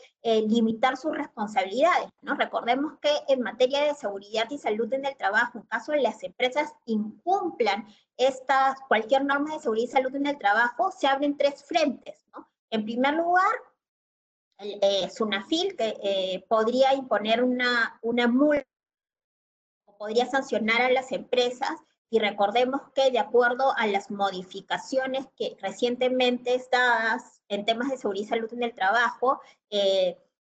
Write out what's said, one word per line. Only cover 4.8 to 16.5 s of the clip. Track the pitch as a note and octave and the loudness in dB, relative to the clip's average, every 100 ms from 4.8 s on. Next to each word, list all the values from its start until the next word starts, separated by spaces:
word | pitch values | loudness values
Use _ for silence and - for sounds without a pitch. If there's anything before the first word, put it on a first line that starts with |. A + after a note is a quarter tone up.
| A3+ | -2
en | C4+ | -4
el | C#4 - | -4 -4
trabajo, | G3 G#3+ B3 G#3+ | -2 0 0 -4
en | - | -8
caso | A3+ - | -8 -2
de | D4+ | 0
las | A#3 - | 0 -2
empresas | F3+ - B3+ D4 D4 - - | -10 -4 -2 0 -4 -6 -4
incumplan | G#3+ G#3+ - E4+ G4 F4 - G#3+ G3+ - - _ - | -4 -4 -6 -2 0 -2 -2 0 0 -6 -18 _ 0
estas, | C4 C4 - C4+ C4+ C4+ - | 0 0 0 2 2 0 0
cualquier | A3 A3 C4+ | 0 2 2
norma | C#4 C#4+ D4 | 2 0 -2
de | D#4 | -4
seguridad | - A3 B3 | -4 -2 0
y | |
salud | C#4 C4 | 0 0
en | C#4 C#4+ | -2 -4
el | C#4+ | 0
trabajo, | G3+ G#3+ A#3+ - F#4 | 2 2 2 0 -2
se | - C#4 | 0 0
abren | C#4 D4 C#4+ | 2 0 0
tres | C#4 C#4+ | 0 -2
frentes, | - E4+ C#4+ - - - _ | -2 0 0 -2 -10 -20 _
¿no? | C#4 - _ - | -20 -20 _ -6
En | A3+ | -6
primer | G#3+ A#3 C#4 | -4 0 0
lugar, | D#4+ E4+ F4+ G4 B4 - _ _ _ _ _ _ _ _ - | 0 2 2 2 0 -8 _ _ _ _ _ _ _ _ -14
el, | G3+ F#3 | -10 0
eh, | G3 G3 F3+ | 2 2 -2
sunafil, | - G#3+ G3+ - D#4+ G4 - | -4 -2 -4 -2 -2 -2 -2
que, | A3 G#3+ | -4 -4
eh, | G3+ G3 F#3+ F#3 | -4 -2 -2 -6
podría | - | 0